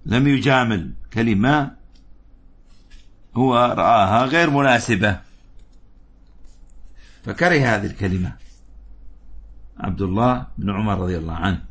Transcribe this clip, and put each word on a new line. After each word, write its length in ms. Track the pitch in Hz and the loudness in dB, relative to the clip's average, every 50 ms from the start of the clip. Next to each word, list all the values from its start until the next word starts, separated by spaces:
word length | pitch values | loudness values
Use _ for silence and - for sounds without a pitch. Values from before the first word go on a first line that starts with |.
| - | -4
لم 220 | 80 104 127 139 | 0 0 2 4
يجامل 640 | 143 139 127 104 143 135 127 123 113 110 92 78 - - - - - - | 4 2 2 2 4 4 4 2 2 0 -2 -4 -6 -10 -12 -14 -6 -2
كلمة 580 | 110 117 117 104 98 113 131 147 151 139 139 - - - - - - - - - - - - - - _ - - - - - - - - _ - - - - - - - - - | -2 0 2 2 2 2 2 2 2 0 -4 -10 -18 -20 -20 -20 -20 -20 -20 -20 -20 -20 -20 -20 -20 _ -20 -20 -20 -20 -20 -20 -20 -20 _ -20 -20 -20 -20 -20 -20 -20 -8 -2
هو 200 | 117 131 131 120 120 120 117 101 | 0 2 4 4 4 2 2 2
رآها 480 | - 82 98 117 110 98 92 104 120 131 | 2 2 4 4 4 4 4 4 2 2
غير 240 | 131 143 170 170 156 | 2 2 2 2 2
مناسبة، 720 | 143 139 139 135 123 117 - - 117 95 104 104 98 - - - - - - - - - - - - - - - - - - - - _ - - - - - - - - - - - - - - - - - - - - - | 2 2 4 4 4 2 2 0 0 0 2 0 0 -4 -10 -20 -20 -20 -20 -20 -20 -20 -20 -20 -20 -20 -20 -20 -20 -20 -20 -20 -20 _ -20 -20 -20 -20 -20 -20 -20 -20 -20 -20 -20 -20 -20 -20 -20 -20 -20 -20 -20 -16 -12
فكره 520 | 110 95 - 165 175 175 147 135 120 110 | -12 -4 0 0 2 2 2 2 2 0
هذه 100 | 101 101 | 0 -2
الكلمة 500 | 87 - - 101 95 92 92 92 - - - - - - - - - - - - - - - - - - - - - - - - - - - - - - | -6 -6 -4 -2 -2 -2 -2 -2 -4 -8 -12 -18 -20 -20 -20 -20 -20 -20 -20 -20 -20 -20 -20 -20 -20 -20 -18 -20 -18 -18 -18 -18 -18 -20 -20 -20 -20 -14
عبد 240 | - - 101 90 92 | -10 -8 -6 -4 -4
الله 460 | 98 92 92 107 120 127 127 123 131 - - | -4 -2 0 0 0 0 0 -2 -6 -10 -10
بن 120 | - - 101 | -6 -6 -4
عمر 300 | 98 98 110 107 98 92 | -4 -2 -2 -2 -2 -2
رضي 180 | 92 90 90 | -2 -4 -4
الله 160 | 85 80 80 80 | -4 -6 -6 -6
عنه. 300 | 80 85 98 92 80 - - | -4 -2 -2 -2 -4 -6 -14